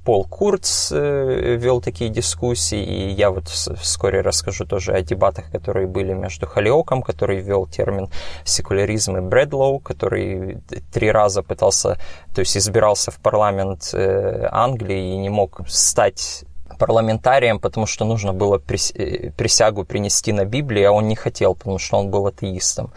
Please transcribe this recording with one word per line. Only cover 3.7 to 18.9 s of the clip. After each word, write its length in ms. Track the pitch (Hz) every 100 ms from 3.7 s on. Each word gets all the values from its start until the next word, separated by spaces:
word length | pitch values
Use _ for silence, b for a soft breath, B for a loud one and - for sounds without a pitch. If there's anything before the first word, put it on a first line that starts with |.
| -
вскоре 460 | - - 98 95
расскажу 440 | 95 - - 98 85
тоже 280 | 101 101
о 80 | 98
дебатах, 500 | 82 95 101 - -
которые 340 | 104 - 98 95
были 280 | 95 95
между 340 | 95 92 - 95
Холиоком, 560 | - 104 147 165 131
который 360 | - - 98 98
ввёл 280 | 98 98 92
термин 420 | - 104 98 95 B B B -
секуляризм, 720 | - - 98 101 107 104 92
и 40 |
Брэдлоу, 580 | 92 117 147 143 135 139
который 800 | - - 101 98 98 95 95 - - - -
три 200 | 110 107
раза 320 | 107 104 98
пытался, 560 | - 98 - - - - B B B
то 80 | -
есть 160 | 95 101
избирался 540 | 101 110 107 101 -
в 60 | -
парламент, 720 | 107 104 104 98 98 92 -
э, 540 | 90 95 95 98 110 113
Англии 640 | - 120 123 98 95 92
и 40 | 95
не 120 | 98
мог 320 | 104 98 - 92
стать 800 | - - - 107 - - - - - - -
парламентарием, 800 | 110 113 113 110 127 135 123 104
потому 260 | 104 113 107
что 200 | - 110
нужно 280 | 113 98
было 240 | 95 101 98
прис-, 340 | - 98 -